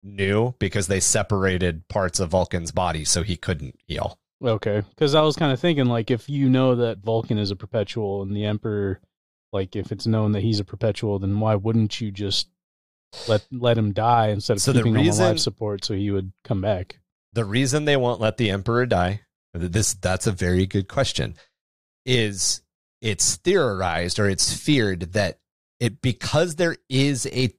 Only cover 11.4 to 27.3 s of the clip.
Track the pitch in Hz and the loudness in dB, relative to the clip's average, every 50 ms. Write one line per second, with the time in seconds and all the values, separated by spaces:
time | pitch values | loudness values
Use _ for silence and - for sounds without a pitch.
11.4 | 110 110 110 101 95 113 113 113 110 104 - - 117 107 98 95 104 98 95 - | 2 2 0 0 0 0 2 2 0 0 -2 -6 -8 -8 -6 -6 -6 -4 -2 -4
12.4 | - _ _ _ _ _ _ _ _ _ _ _ _ _ - - - - 113 107 | -4 _ _ _ _ _ _ _ _ _ _ _ _ _ -20 -16 -2 0 0 0
13.4 | - _ 135 123 120 123 117 113 110 104 98 110 110 117 120 120 110 107 107 98 | 0 _ -10 -2 2 2 4 4 2 0 0 0 2 4 4 4 4 2 0 -2
14.4 | - - 117 101 - - 135 127 113 117 110 107 101 107 - 107 - - 110 110 | 0 -2 0 0 2 2 4 4 4 4 4 4 4 4 4 4 4 4 2 2
15.4 | - - 104 _ 113 104 101 98 - - 107 95 101 101 101 98 95 95 - _ | 0 -4 -4 _ -6 -6 -4 -4 -4 -4 -2 -2 -2 0 0 -2 -2 -4 -10 _
16.4 | _ - 113 98 92 104 104 90 92 _ - _ _ _ _ _ _ _ _ 113 | _ -4 -2 0 0 0 0 -2 -2 _ -12 _ _ _ _ _ _ _ _ -4
17.4 | 113 98 101 123 139 135 120 151 151 147 143 139 123 120 123 85 107 110 107 - | -4 0 0 0 0 2 0 0 2 2 2 2 2 0 0 0 0 -2 0 2
18.4 | 120 104 95 98 95 - 117 120 127 123 113 92 90 90 101 104 _ _ _ _ | 0 0 0 0 -2 0 0 0 2 2 2 2 2 2 0 -4 _ _ _ _
19.4 | _ _ _ 85 82 90 85 107 104 - - 95 - 90 92 92 - 117 98 90 | _ _ _ -6 -6 -2 0 0 0 0 -2 -2 -2 -2 -2 0 0 -2 -2 0
20.4 | 95 90 90 90 95 95 - 101 95 _ - - 135 - - - 69 55 - - | 0 2 2 2 2 2 0 -2 -4 _ -2 -2 -2 -2 -2 -4 -4 -6 -6 -14
21.4 | - _ _ _ _ _ _ _ _ _ _ _ _ 127 127 123 113 107 101 95 | -20 _ _ _ _ _ _ _ _ _ _ _ _ 0 0 2 2 0 -2 -2
22.4 | 92 - - - _ _ _ _ _ _ _ _ - 110 101 - - - - - | -2 -2 -2 -4 _ _ _ _ _ _ _ _ -4 -4 -2 0 0 -2 -2 -2
23.4 | _ 175 190 190 151 123 101 92 95 90 82 82 87 87 - - 107 101 98 90 | _ 2 2 4 2 2 0 0 -2 -2 0 -2 -2 -2 -2 0 0 0 2 2
24.4 | - - - - - - 151 135 113 104 95 87 92 82 87 107 101 90 - _ | 0 -2 -2 -4 0 2 2 4 4 0 0 -4 -6 -4 -2 -2 -2 -2 -4 _
25.4 | _ _ _ _ _ _ _ _ 120 117 104 - - 127 - - - - - 147 | _ _ _ _ _ _ _ _ -4 -4 -4 -2 -4 -4 -4 -2 -6 -2 2 2
26.4 | 170 180 160 151 175 170 160 - _ _ 131 131 135 143 143 123 - - | 2 0 0 0 0 0 0 -4 _ _ 0 2 2 2 0 -2 -4 -6